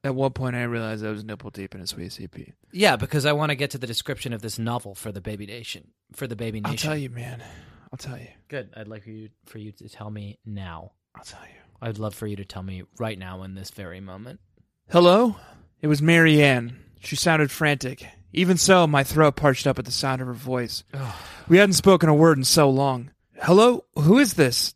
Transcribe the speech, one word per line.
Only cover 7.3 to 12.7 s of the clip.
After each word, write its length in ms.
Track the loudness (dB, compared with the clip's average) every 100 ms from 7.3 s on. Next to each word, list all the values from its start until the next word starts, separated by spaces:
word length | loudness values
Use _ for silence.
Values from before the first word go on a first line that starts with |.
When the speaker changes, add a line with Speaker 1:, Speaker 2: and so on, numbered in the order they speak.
| -16 -18 -20 -20 _ _
Speaker 1:
I'll 60 | -16
tell 200 | -16 -16
you. 100 | -20 _ _
Speaker 2:
Good. 240 | -14 -14 -18
I'd 100 | -18
like 160 | -18
for 60 | -18
you, 200 | -18 -18 _ _
for 120 | -18
you 140 | -18
to 160 | -18 -20
tell 220 | -16 -14
me 280 | -12 -14 -16 -14
now. 460 | -14 -12 -16 -18 _ _ -20
Speaker 1:
I'll 80 |
tell 180 | -20 -20
you. 180 | -20 _ _ _
Speaker 2:
I'd 160 | -12 -8
love 160 | -10
for 120 | -8 -10
you 100 | -10
to 80 |
tell 180 | -12 -14
me 200 | -12